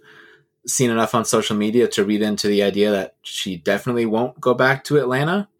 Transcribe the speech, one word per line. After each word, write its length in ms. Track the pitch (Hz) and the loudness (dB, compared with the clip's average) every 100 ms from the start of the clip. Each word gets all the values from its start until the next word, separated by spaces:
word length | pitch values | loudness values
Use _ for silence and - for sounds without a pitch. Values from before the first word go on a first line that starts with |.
| - - - - _ _ - | -20 -20 -20 -20 _ _ -6
seen 220 | - 123 | 0 0
enough 260 | 113 110 120 | 2 0 0
on 80 | |
social 320 | 107 113 107 104 | 0 0 0 0
media 320 | 107 117 110 | 0 2 2
to 140 | - | 2
read 180 | 101 104 | 0 0
into 280 | 107 104 104 | 0 -2 0
the 140 | 101 | 2
idea 280 | 101 98 104 | 2 2 2
that 240 | 98 92 - | 0 -2 -10
she 340 | - - - 90 | -14 -8 -8 -4
definitely 500 | 90 101 - 120 117 | -2 -2 -2 -2 0
won't 360 | 107 123 - | 0 -2 -2
go 120 | 127 | -2
back 300 | 123 131 135 - | 2 2 0 0
to 120 | 147 | 0
Atlanta. 500 | 123 127 151 196 202 _ | 0 0 0 -2 -4 _